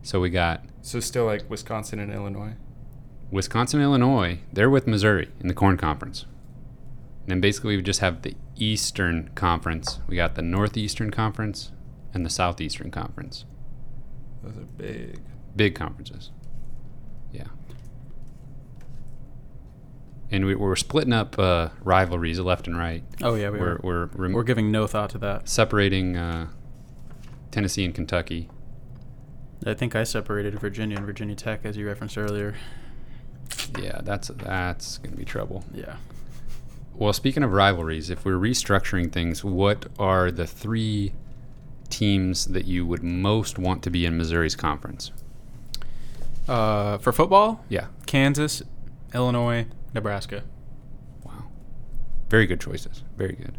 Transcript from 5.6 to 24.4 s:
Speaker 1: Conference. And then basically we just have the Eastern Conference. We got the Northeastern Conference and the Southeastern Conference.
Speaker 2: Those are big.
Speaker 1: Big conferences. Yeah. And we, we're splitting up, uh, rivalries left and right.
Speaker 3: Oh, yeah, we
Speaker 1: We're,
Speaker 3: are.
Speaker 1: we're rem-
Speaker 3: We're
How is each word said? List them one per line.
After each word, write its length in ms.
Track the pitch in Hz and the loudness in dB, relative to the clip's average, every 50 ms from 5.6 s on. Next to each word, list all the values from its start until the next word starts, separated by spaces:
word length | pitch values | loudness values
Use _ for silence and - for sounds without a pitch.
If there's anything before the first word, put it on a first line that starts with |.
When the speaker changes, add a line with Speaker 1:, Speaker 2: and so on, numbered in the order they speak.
| 101 98 92 90 | 6 6 6 6
Speaker 1:
Conference. 460 | - 78 73 - - 92 - - - - - - - - - - - - - - - - - - - - - - - | 4 2 2 0 -4 -8 -8 -10 -10 -12 -14 -14 -16 -16 -16 -14 -14 -14 -14 -14 -12 -12 -12 -12 -12 -12 -12 -10 -4
And 80 | - | 0
then 100 | 95 92 | 2 6
basically 340 | 92 101 104 - - 107 104 | 6 4 4 4 2 2 2
we 60 | 98 | 2
just 200 | 92 95 95 - | 2 2 2 4
have 200 | - 92 85 80 | 4 2 2 2
the 140 | - - - - - - - | -6 -8 -8 -8 -12 -12 -6
Eastern 760 | - 107 107 107 101 - - - - 95 87 82 82 80 - - | -2 0 0 2 2 0 -2 0 2 2 2 2 0 -2 -4 -4
Conference. 680 | - - 90 85 82 - 85 82 80 82 - - - - - | 0 2 2 2 2 2 -2 -2 -2 -2 -4 -6 -4 -2 0
We 80 | 92 | 2
got 200 | 90 85 82 - | 4 4 2 2
the 80 | - 82 | 0 -2
Northeastern 680 | 85 87 95 104 104 - 113 104 104 - - 113 107 | 0 2 2 2 2 2 -2 -4 -2 -2 -2 -2 -2
Conference 640 | 101 - 110 110 104 - 110 107 98 - - - - - - - - - - - - | 0 0 0 0 0 -2 -4 -4 -4 -6 -10 -12 -12 -12 -14 -14 -14 -12 -12 -6 -4
and 100 | 92 87 | -2 -2
the 60 | 82 | -2
Southeastern 600 | - - 92 87 - - 82 76 - - 76 85 | 0 2 2 2 2 -2 -4 -6 -6 -6 -8 -8
Conference. 540 | - - - - - - - - - - - - - - - - - - - - - - - - - - - - - - - | -6 -6 -6 -6 -8 -10 -10 -10 -10 -12 -12 -14 -12 -10 -8 -8 -8 -6 -8 -6 -6 -6 -8 -8 -8 -8 -8 -8 -8 -10 -10
Speaker 2:
Those 140 | 101 107 107 | -10 -10 -10
are 100 | 92 - - - | -12 -12 -12 -10
big. 420 | - 104 110 - - - - - - - - - - - - | -10 -8 -8 -8 -8 -10 -10 -10 -12 -12 -14 -14 -14 -12 2
Speaker 1:
Big 180 | 101 107 101 - | 4 4 4 4
conferences. 560 | - - - - - - - - - - - - - - - - - - - - - - - - - - - - - - - | 0 -6 -6 -6 -8 -12 -12 -12 -12 -12 -12 -14 -12 -8 -6 -4 -4 -2 -4 -4 -6 -6 -8 -10 -10 -10 -10 -10 -8 -8 -8
Yeah. 160 | - - - - - - - - - - - - - - - - - - - - - - - - - - - - - - - - - - - - - - - - - - - - - - - - - - - - - - - - - - - - | -8 -8 -8 -8 -10 -10 -10 -12 -12 -12 -12 -14 -14 -12 -12 -10 -10 -10 -10 -10 -12 -14 -14 -14 -14 -14 -14 -14 -14 -14 -12 -10 -10 -10 -8 -8 -10 -10 -10 -12 -12 -14 -14 -14 -14 -14 -16 -16 -18 -18 -18 -18 -16 -16 -16 -16 -14 -10 -6 -2
And 160 | 104 98 98 | 2 2 4
we, 80 | 95 98 | 4 2
we're 200 | - 101 95 92 | 2 2 2 2
splitting 380 | - - - - 156 151 127 120 | 2 0 0 2 2 4 4 4
up, 260 | 113 104 - - - | 4 2 0 0 2
uh, 300 | 98 92 90 85 85 80 - - - | 4 4 6 4 2 0 -4 -6 2
rivalries 560 | 95 92 95 95 87 87 87 82 82 82 87 | 6 6 6 6 4 2 0 0 0 0 0
left 280 | 92 90 90 87 - 85 | 2 2 2 0 0 -4
and 100 | 85 85 | -2 -2
right. 260 | 85 85 82 85 85 - - - - | -2 -2 -2 -6 -8 -8 -8 -2 0
Speaker 3:
Oh, 100 | 120 117 | 0 2
yeah, 140 | 107 104 101 | 2 0 -2
we 100 | 104 104 | -2 0
Speaker 1:
We're, 120 | 90 87 85 | 0 0 0
Speaker 3:
are. 60 | - - | 0 -2
Speaker 1:
we're 220 | 92 87 85 85 82 - | -2 0 0 -2 -2 -4
rem- 200 | - 92 90 95 | -2 -2 0 2
Speaker 3:
We're 100 | 117 | 2